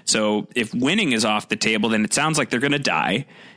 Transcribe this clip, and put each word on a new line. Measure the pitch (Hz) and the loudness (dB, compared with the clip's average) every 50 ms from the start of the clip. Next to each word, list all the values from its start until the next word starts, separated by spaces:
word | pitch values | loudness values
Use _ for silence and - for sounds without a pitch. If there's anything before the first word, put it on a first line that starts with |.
| - | -4
So | - - 113 107 107 107 104 101 - - | -2 0 0 2 2 0 0 -2 -4 -4
if | 123 117 107 - | -4 -4 -2 -2
winning | 120 123 139 175 220 214 151 123 | -2 0 2 2 2 0 0 0
is | 113 110 | 0 0
off | 110 107 107 - - | 0 0 0 -2 -4
the | 110 | -4
table, | 104 - - 110 110 107 117 | -2 0 0 0 2 2 2
then | 110 107 107 | 2 2 0
it | 104 - | 0 0
sounds | - 143 156 156 | 0 0 0 0
like | 147 131 - | 0 0 0
they're | - 120 | 0 0
gonna | 123 143 143 147 | 0 0 0 0
die. | 139 - 87 80 - - 90 120 135 - - - - - - | 0 0 0 0 0 0 0 -2 -4 -6 -14 -20 -20 -20 -16